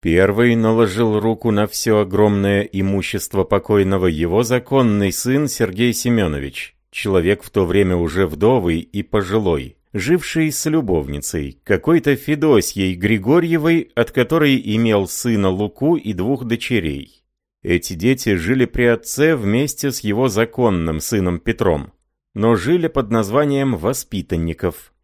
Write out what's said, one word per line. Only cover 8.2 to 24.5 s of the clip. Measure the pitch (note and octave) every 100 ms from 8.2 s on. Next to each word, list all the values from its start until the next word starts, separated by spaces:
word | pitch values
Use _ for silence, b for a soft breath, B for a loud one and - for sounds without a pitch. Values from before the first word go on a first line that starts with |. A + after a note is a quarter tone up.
| F#2
вдовый | D2+ G#2 B2+ F2 E2
и | - G2+
пожилой, | - G#2+ F#2 G#2+ G2 D#2 C2 - _
живший | G#2+ G#2+ F3 - D#3+ D#3+
с | - D#3+
любовницей, | D#3+ A#2+ F2 C#2 C#2+ - E2 C#2 -
какой-то | - F#2+ - E3 D3+ C3+
Федосьей | - D3 D#3 A#2+ - - F#2+ F2+
Григорьевой, | G2+ A2 F#2+ D#3+ E3+ E3 D3+ E3+ -
от | - -
которой | - B3 D#3+ D3+ C3 - G#2+
имел | A#2 G#2 F#2+
сына | - B2 A2 F#2+
Луку | F#2 G#2 - C#3+ E3+
и | -
двух | F#2 G2 C3 B2
дочерей. | A#2+ - A#2+ E2 C#2 - _ _ _ _ _
Эти | - F2 -
дети | E2+ G#2 C3 A#2
жили | F#2+ E2 C3 A#2+
при | - A#2+
отце | A#2 - - D#3 D3+
вместе | G2+ A2+ C#3+ - C#3+
с | B2
его | G#2 G2+ C3
законным | G2+ A#2 - A#2+ F#2 E2 D#2
сыном | - G#2+ F2+ F2
Петром – | - A2+ G2 D2+ C#2 _ _ _ _ -
но | A2 A2+
жили | G#2 F3 D#3+
под | - A2
названием | A2+ G2 B2 D3 C#3 C3+ G#2
воспитанников. | F2+ C3+ - G2 - E2+ E2